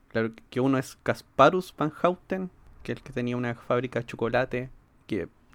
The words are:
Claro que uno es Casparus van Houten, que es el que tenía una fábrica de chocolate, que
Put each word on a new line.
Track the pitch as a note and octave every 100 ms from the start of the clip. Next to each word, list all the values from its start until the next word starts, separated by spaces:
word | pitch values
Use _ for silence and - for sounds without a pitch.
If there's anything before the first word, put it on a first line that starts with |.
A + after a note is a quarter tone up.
| _
Claro | A2+ A2+ A2+ -
que | B2
uno | C3+ C3
es | C3 -
Casparus | - A2 - - C#3 F#3 - -
van | D3+
Houten, | - F3 F3+ - F#3+ F#3 - - -
que | -
es | A#2
el |
que | -
tenía | B2+ B2 B2
una | A#2+ A#2+
fábrica | - B2 B2+ A#2
de | A#2+
chocolate, | - A#2 B2 C3 B2 C3 - _ _ -
que | G#2 E2 _ _